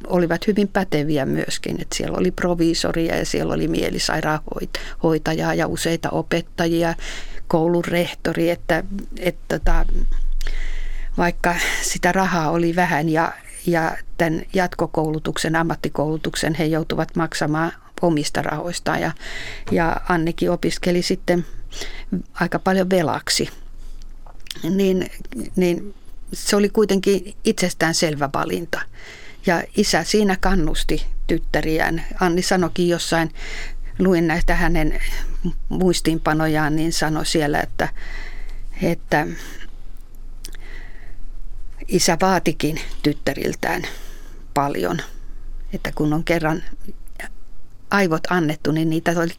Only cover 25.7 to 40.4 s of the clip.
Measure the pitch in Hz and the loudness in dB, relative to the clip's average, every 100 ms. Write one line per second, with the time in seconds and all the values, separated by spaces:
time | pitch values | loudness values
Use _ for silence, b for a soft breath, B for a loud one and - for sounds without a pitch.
25.7 | 175 202 - - - - - - 202 202 | 2 -4 -12 -12 -12 -10 -6 0 2 4
26.7 | 220 202 196 202 190 - - 226 214 180 | 4 4 4 4 2 0 -2 0 2 0
27.7 | - 160 160 165 143 135 151 147 180 170 | 0 0 2 0 2 0 0 -2 -4 -4
28.7 | - - B B B B B 190 165 - | -4 -6 B B B B B 0 0 0
29.7 | - 208 160 165 208 202 185 190 180 160 | 0 2 2 2 4 4 4 4 4 4
30.7 | - - 156 - - - 165 - 151 156 | 4 4 2 2 2 2 2 2 0 2
31.7 | 160 - 165 - - 180 175 - 185 165 | 2 2 0 -2 0 2 2 2 2 2
32.7 | - 175 170 - 165 165 B B B B | 2 2 2 2 0 0 B B B B
33.7 | B B - 185 170 165 170 - 170 165 | B B 2 4 4 4 4 4 4 4
34.7 | 170 - - B B B B - - - | 4 4 2 B B B B 0 0 0
35.7 | - 185 170 160 160 165 156 156 151 151 | 2 2 4 2 2 2 2 2 2 2
36.7 | 156 160 - 151 156 156 165 147 156 - | 2 2 2 0 0 0 2 2 0 0
37.7 | - 143 - B B B B B B B | 0 0 -2 B B B B B B B
38.7 | - 180 165 - 151 170 165 B B B | -2 0 0 0 0 0 -4 B B B
39.7 | - - - - - - - | -6 -8 -8 -10 -12 -12 -10